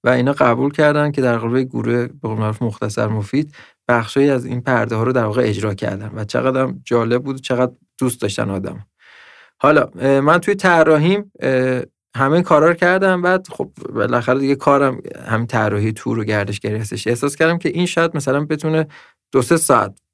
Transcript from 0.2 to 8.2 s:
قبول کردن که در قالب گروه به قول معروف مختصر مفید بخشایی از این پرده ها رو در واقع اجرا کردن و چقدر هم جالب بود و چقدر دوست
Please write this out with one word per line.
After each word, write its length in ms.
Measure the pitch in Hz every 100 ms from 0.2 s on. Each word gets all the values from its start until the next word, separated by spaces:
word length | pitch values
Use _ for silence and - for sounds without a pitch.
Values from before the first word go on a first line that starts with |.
| 127
قبول 380 | 143 127 120 139
کردن 400 | 143 151 147 147
که 100 | 143
در 160 | 127 117
قالب 200 | 117 123
گروه 500 | 131 123 117 120 120
به 200 | - 113
قول 100 | 110
معروف 240 | 107 107
مختصر 460 | 120 107 110 107 110
مفید 480 | 110 101 135 151 - - _ -
بخشایی 420 | 120 110 - 143
از 160 | 135 127
این 160 | 123
پرده 340 | 123 123 117 113
ها 80 |
رو 80 | 117
در 140 | 127 110
واقع 160 | 107 120
اجرا 280 | 95 107
کردن 380 | 98 110 98 107 107
و 80 |
چقدر 380 | 104 127 127 131
هم 200 | 131 127 -
جالب 380 | 120 113 120
بود 120 | 135 135
و 40 |
چقدر 320 | - 123 127 - _ -
دوست 240 | 131 -